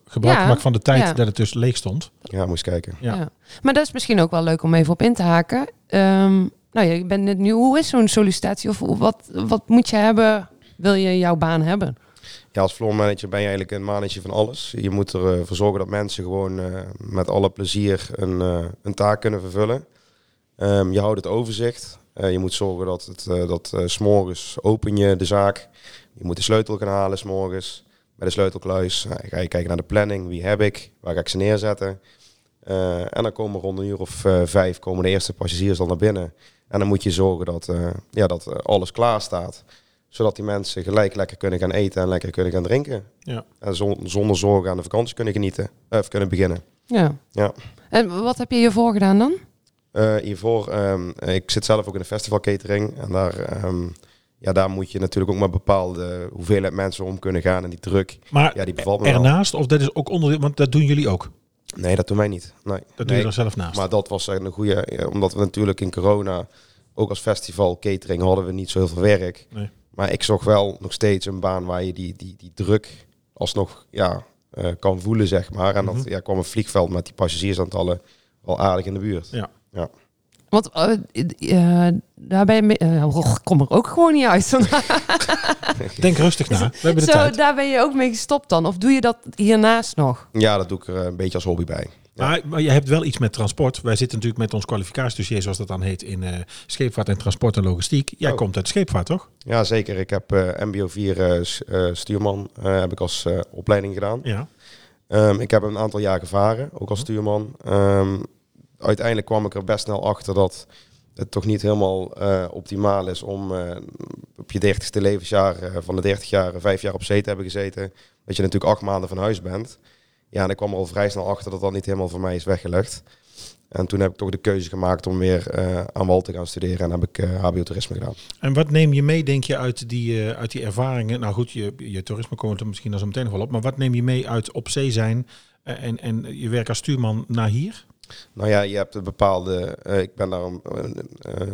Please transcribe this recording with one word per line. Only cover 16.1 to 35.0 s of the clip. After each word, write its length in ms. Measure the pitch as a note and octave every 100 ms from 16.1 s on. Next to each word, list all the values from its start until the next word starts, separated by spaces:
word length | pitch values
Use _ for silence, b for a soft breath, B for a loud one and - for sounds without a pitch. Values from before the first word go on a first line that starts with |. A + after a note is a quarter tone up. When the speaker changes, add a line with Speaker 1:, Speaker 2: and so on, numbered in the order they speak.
| -
Speaker 3:
gewoon, 360 | F2+ G2 F#2+ F#2
eh, 200 | F#2 F#2 F#2 F#2+
met 320 | G#2 F#2+ F#2
alle 200 | G2 G2
plezier 580 | - F#2+ G#2 G2+ F#2 - -
een, 260 | F#2 F2+
eh, 240 | F2+ F2 E2 F#2
een 120 | G2+
taak 280 | F#2 G#2 G#2+
kunnen 200 | A2+ G#2
vervullen. 440 | F#2 F#2 G#2+ C3 - _ _ _ _ _ _ -
Ehm, 360 | G2+ G2+ F#2
je 80 | F#2+
houdt 180 | G#2 G2+
het 40 | E2+
overzicht. 640 | A2+ A2+ G#2 A#2+ A#2 - - _
Eh, 180 | - F#2+
je 80 | F#2
moet 140 | F#2
zorgen 320 | - G2 F2+ F#2
dat 200 | F2+ -
het, 200 | - -
eh, 180 | F2+ F2
dat, 240 | E2+ - F#2+
eh, 60 | F2
's 100 | -
morgens 600 | G#2 G#2 F2+ F2 - -
open 360 | G2+ A2+ G#2+ G2+
je 180 | G2 F#2
de 100 | F#2
zaak. 440 | G2+ G2+ - - B B B B
Je 100 | - F2+
moet 100 | E2+
de 60 |
sleutel 360 | - A2 A2 G#2
gaan 100 | G2+
halen 300 | G2 F#2+ G2
's 60 |
morgens 600 | G#2 F#2+ F#2+ F#2 - - _ _ _ -
bij 120 | F2+
de 60 |
sleutelkluis. 720 | G2+ F#2+ F#2 F#2+ F#2+ F#2 - -
Nou, 100 | - -
ga 120 | F2
je 80 | F2+
kijken 200 | F2 F2
naar 100 | E2+
de 60 |
planning. 440 | E2 G#2 G#2 G2+ F2+
Wie 160 | F2
heb 180 | F#2 G#2
ik? 300 | G#2 - - _
Waar 120 | F2+
ga 60 | E2+
ik 100 | E2
ze 80 | F#2
neerzetten? 640 | G2+ G#2+ G#2+ G2+ G2 G2 b b b b b _
Eh, 360 | F#2 F#2+ F#2 F2 F#2 -
en 60 |
dan 80 | A2+
komen 300 | - G#2+ G2
rond 180 | F#2+ F#2+
een 60 | G2+
uur 140 | G2
of, 260 | F#2 - G2
eh, 160 | F#2 E2+
vijf 340 | G2 F#2 F2+
komen 240 | - F#2